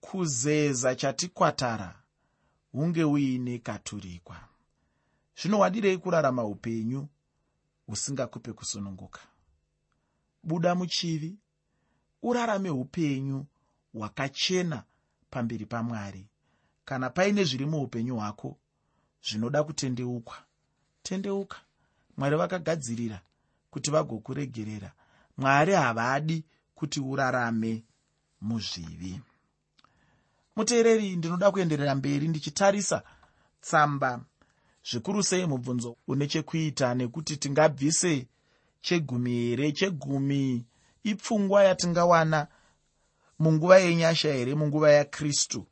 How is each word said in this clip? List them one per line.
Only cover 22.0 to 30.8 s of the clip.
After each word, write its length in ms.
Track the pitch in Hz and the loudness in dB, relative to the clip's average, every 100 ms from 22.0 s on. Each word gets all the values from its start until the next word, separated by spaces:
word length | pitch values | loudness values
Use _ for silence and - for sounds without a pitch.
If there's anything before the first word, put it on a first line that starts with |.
| _ - | _ -4
Mwari 180 | 139 151 | 0 2
vakagadzirira 840 | 147 185 156 165 123 117 117 101 _ _ _ _ _ | 0 -2 -2 -4 -4 -6 -6 -8 _ _ _ _ _
kuti 200 | - 131 | -10 -2
vagokuregerera. 1000 | 156 151 113 110 131 143 117 107 107 98 - _ _ _ - | 0 0 -6 -10 -8 -8 -8 -10 -10 -14 -20 _ _ _ -4
Mwari 360 | 131 139 160 | 4 4 6
havadi 720 | 196 131 113 117 139 151 165 156 _ _ - | 4 2 0 0 0 0 -2 -4 _ _ -10
kuti 240 | 156 147 | -6 -4
urarame 840 | 131 135 131 127 117 113 113 113 - _ _ _ _ _ | -4 -2 0 0 0 -2 -2 -4 -8 _ _ _ _ _
muzvivi. 800 | 104 117 95 - 82 82 92 92 - _ _ _ _ _ _ _ _ _ _ _ _ - | -4 -4 -4 -10 -12 -12 -10 -12 -14 _ _ _ _ _ _ _ _ _ _ _ _ -4
Muteereri, 600 | 220 240 | 2 4